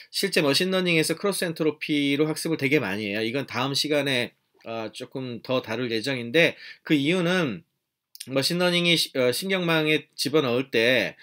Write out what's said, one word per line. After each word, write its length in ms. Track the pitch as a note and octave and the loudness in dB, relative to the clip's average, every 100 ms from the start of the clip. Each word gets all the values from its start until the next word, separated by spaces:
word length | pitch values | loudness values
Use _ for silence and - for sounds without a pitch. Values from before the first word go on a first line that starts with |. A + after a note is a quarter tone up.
| - | -10
실제 320 | - G3 G3 | -6 -2 2
머신러닝에서 720 | D3 C#3 F#3 F#3 F3+ E3 D#3 D#3+ | 2 2 0 0 2 2 2 -2
크로스 300 | G3+ F#3+ F#3 | -2 -2 -4
엔트로피로 800 | E3 D#3 D3 - D3+ C#3+ C#3 D#3 | -2 -2 -2 -2 0 2 2 0
학습을 320 | D3+ E3+ D#3+ | 0 -4 -2
되게 220 | C3+ D3+ | 2 2
많이 260 | G#2+ G2+ G#2+ | 0 -2 -4
해요. 160 | G#2 | -2
이건 240 | A2 B2+ C3 | -2 -4 -4
다음 260 | A#2+ C3+ | -4 -2
시간에, 640 | C#3 D3 D3 C#3 B2+ A2 - _ _ A#2+ | -2 0 0 0 -2 -2 -8 _ _ -12
아, 240 | A2+ A2 | -10 -10
조금 480 | - B2+ C3+ B2+ A#2 | -12 -14 -10 -10 -10
더 220 | - B2+ | -4 -4
다룰 280 | A#2+ A2+ B2+ | -2 -6 -2
예정인데 640 | A2+ A2+ C3 A#2 C#3 D#3+ - - - | -2 -2 -4 0 2 2 0 -12 -16
그 100 | - | 0
이유는 720 | D3+ C#3 F#3 E3+ F#3 D#3 F#2 - _ _ _ _ - - | 2 4 2 2 0 0 -4 -12 _ _ _ _ -18 -4
머신러닝이 680 | C3+ C3 E3+ F3+ F3 F3 D#3+ | -2 0 2 2 2 4 2
시-, 200 | - C3+ | 2 0
어, 160 | B2 | 0
신경망에 760 | B2 F#3+ F#3+ E3+ D#3+ D#3 D3+ - | 0 -2 -2 2 2 2 0 -2
집어넣을 560 | - - D3 C3+ A#2+ C3+ | -6 0 2 2 0 0
때 460 | A#2 A2+ B2+ F2+ - | 2 4 4 0 -4